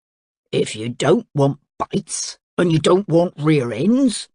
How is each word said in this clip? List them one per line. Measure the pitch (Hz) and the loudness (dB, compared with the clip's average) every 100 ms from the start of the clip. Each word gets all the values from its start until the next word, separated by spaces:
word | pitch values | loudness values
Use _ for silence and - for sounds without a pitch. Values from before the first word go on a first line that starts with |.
| _ _ _ _ _ | _ _ _ _ _
If | - - 107 | -4 -2 -4
you | 110 | -8
don't | 123 131 202 - 147 | -4 0 0 0 0
want | 139 143 _ - | 0 -2 _ -10
bites | - - - - - - _ - | -6 -6 -6 -8 -10 -14 _ -2
and | 175 | 0
you | 160 | 2
don't | 156 180 202 | 2 2 2
want | 165 180 - | 2 0 0
rear | 151 156 120 | 0 0 0
ends, | 110 160 247 269 - - | -2 0 2 2 0 -8